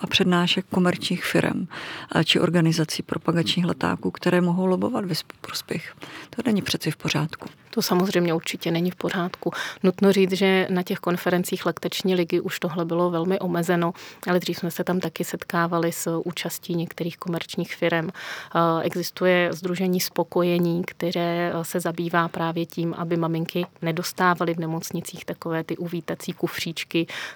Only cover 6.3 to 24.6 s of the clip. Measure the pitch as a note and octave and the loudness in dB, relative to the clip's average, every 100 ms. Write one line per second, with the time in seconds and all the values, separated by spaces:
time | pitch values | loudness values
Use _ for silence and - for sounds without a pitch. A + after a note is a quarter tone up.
6.3 | - A#3+ G#3 - - - - D#3 C#3+ D3+ | -4 0 0 0 -2 -2 -4 -2 0 -2
7.3 | - - - - - - F3+ F#3+ F#3 F3 | -4 -14 -18 -10 -4 2 2 2 2 2
8.3 | D#3+ - - E3+ E3 F3+ F3+ E3+ F#3+ F3 | 0 -2 -6 -2 0 0 -2 -4 -2 -4
9.3 | - F#3 - - - F#3+ - G3 G3 F#3+ | -4 -6 -4 -8 0 0 4 6 6 4
10.3 | F#3 F#3+ F#3+ F#3 F3+ F#3 F#3+ - F3 - | 4 4 4 4 0 -2 -2 -2 0 2
11.3 | F3+ F#3 F#3 F3+ E3 F3 - F#3 F#3 E3+ | 2 2 -2 -2 -2 -4 -2 2 2 2
12.3 | F3 F#3+ - F#3+ E3 E3+ E3+ F3 E3+ E3+ | 0 0 -4 -4 -2 0 2 2 2 0
13.3 | F3+ F#3 F3 E3+ F3 E3+ - - - - | 0 0 0 2 2 2 -2 -12 -10 0
14.3 | F3+ E3+ E3+ F3 - F3+ F#3 E3+ - F3+ | 0 0 -4 -4 -4 -2 0 -2 -4 -6
15.3 | F3 - F3 E3+ E3+ E3 E3 - E3 F3 | -6 -4 0 2 2 0 -2 -2 -2 -2
16.3 | E3+ F#3+ - - E3+ E3+ - E3+ - F3+ | -4 -6 -8 -4 -2 -2 -4 -8 -6 -6
17.3 | E3 - - E3+ - E3+ E3+ E3 - - | -6 -6 -6 -6 -2 0 0 -2 -6 -12
18.3 | - - E3+ E3+ E3 E3+ F3+ E3+ - F#3 | -12 -4 2 2 2 0 -2 -6 0 4
19.3 | F3+ F3 D#3+ F3+ F3+ F#3+ F3+ - - E3+ | 4 4 0 -4 -2 0 0 0 -2 0
20.3 | F#3 F3 F3 F3 E3+ F#3 - E3+ F3 E3+ | 2 4 4 2 0 -2 -4 -2 0 0
21.3 | E3+ F3 E3+ E3 F3+ E3+ E3+ E3+ F3 E3+ | 0 -2 -2 -4 -4 -2 -2 0 0 0
22.3 | F3 E3 E3+ E3+ - E3 - E3 E3+ E3 | 0 -2 -2 -4 -2 -2 -2 -2 0 0
23.3 | E3 E3 F3 F3+ - E3 E3 E3+ - F#3 | 0 -2 -2 -4 -4 -4 -2 -4 2 2
24.3 | F3 E3+ E3+ | 4 2 0